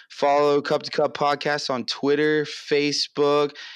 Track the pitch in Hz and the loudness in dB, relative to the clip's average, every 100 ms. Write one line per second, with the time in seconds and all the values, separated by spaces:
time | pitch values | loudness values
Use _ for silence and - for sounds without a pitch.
0 | - - 143 143 147 143 143 147 135 - | -16 -2 2 4 4 2 2 -2 -2 -2
1 | 143 - 147 143 151 147 - 127 110 - | -2 0 -2 0 -2 -4 -4 -6 -4 -2
2 | 139 147 151 151 147 - - 147 147 139 | 0 2 2 0 -2 -8 -2 0 0 -2
3 | - - 143 147 147 - - | -4 0 2 4 2 -4 -18